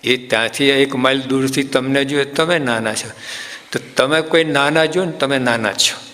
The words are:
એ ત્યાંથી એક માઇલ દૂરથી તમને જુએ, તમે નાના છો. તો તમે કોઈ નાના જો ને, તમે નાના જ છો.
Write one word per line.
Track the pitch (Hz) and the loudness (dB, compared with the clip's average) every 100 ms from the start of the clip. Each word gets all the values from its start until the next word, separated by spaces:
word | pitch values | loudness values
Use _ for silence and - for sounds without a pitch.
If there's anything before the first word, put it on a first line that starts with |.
એ | 117 127 | 0 -2
ત્યાંથી | 123 113 113 - 139 | 0 0 0 2 2
એક | 135 139 131 | 4 2 2
માઇલ | 131 135 | 2 2
દૂરથી | 131 135 135 135 | 0 0 0 0
તમને | 135 135 131 139 135 | 0 -2 0 0 0
જુએ, | 143 139 | -2 -2
તમે | 139 160 170 | 0 0 0
નાના | 131 113 110 | 0 0 -2
છો. | 110 113 - - - - - - | -4 -10 -14 -14 -12 -12 -16 -8
તો | - - - | -8 -4 0
તમે | 131 156 | 2 2
કોઈ | 156 165 | 2 2
નાના | 160 143 143 160 160 | 2 2 2 2 2
જો | 170 185 | 0 -4
ને, | |
તમે | 156 135 139 | -2 -2 0
નાના | 123 117 107 | 0 0 -2
જ | 95 | 0
છો. | - - - | -2 -2 -16